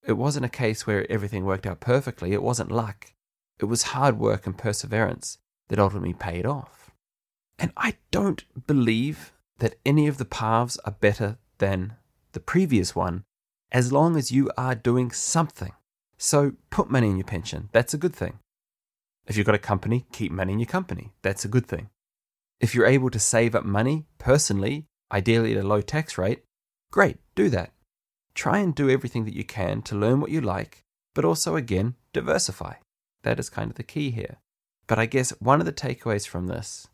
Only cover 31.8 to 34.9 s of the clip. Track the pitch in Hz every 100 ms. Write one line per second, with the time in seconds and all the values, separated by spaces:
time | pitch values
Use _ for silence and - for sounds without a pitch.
31.8 | 110 123 _ - 65 76 - - - -
32.8 | _ _ _ _ - - - - 110 117
33.8 | 123 - 143 117 - - _ _ _ _
34.8 | -